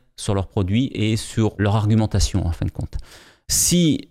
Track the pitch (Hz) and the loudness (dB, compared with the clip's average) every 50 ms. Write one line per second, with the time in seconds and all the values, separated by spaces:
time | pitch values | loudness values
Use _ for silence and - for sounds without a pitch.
0 | _ _ _ - - - 101 98 92 - - 107 95 90 101 120 135 - - - | _ _ _ -8 -4 -2 -2 -2 -2 -2 -2 -2 0 0 2 0 0 0 -2 -2
1 | 107 107 113 110 - - - 113 110 104 - - 104 104 101 110 104 104 110 110 | 0 0 0 -2 -4 -4 -2 0 0 0 0 0 0 2 2 2 2 2 2 2
2 | 110 104 - 98 82 - - 95 85 85 82 - - 95 - - - - - - | 2 2 2 0 0 2 0 -2 -2 -2 -4 -4 -4 -6 -6 -6 -10 -8 -8 -10
3 | - - - - - - _ _ _ - - - - - 170 175 170 156 135 - | -10 -12 -18 -20 -20 -20 _ _ _ -4 -2 0 2 2 2 4 4 2 2 0
4 | - - | -4 -12